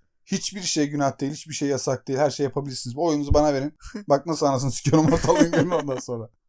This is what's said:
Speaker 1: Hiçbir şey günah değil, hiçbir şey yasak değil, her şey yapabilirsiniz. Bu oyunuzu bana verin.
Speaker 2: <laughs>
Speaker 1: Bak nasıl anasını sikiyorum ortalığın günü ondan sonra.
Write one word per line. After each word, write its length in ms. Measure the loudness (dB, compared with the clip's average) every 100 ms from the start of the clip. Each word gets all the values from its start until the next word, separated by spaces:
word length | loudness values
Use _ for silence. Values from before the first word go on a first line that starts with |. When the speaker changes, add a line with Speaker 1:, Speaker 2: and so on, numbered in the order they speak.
| _ _ -6
Speaker 1:
Hiçbir 360 | -6 -4 -6
şey 260 | -4 -2 0
günah 320 | 0 -2 -2
değil, 120 | -6
hiçbir 220 | -6 -10
şey 160 | -4 -2
yasak 380 | -2 -2 -4 -4
değil, 120 | 0
her 100 | 0
şey 140 | 0
yapabilirsiniz. 520 | -2 -2 -6 -8 -8 -2
Bu 100 | 0
oyunuzu 280 | 0 2
bana 200 | 2 4
verin. 240 | 2 -2 -8 -14
Speaker 2:
<laughs> 180 | -10 0
Speaker 1:
Bak 160 | 2 2
nasıl 200 | 0 0
anasını 260 | 2 -2
sikiyorum 420 | -2 2 4 4
ortalığın 380 | 4 4 4 4
günü 220 | 4 2
ondan 240 | 0 -2 -6
sonra. 320 | -6 -8 -8 _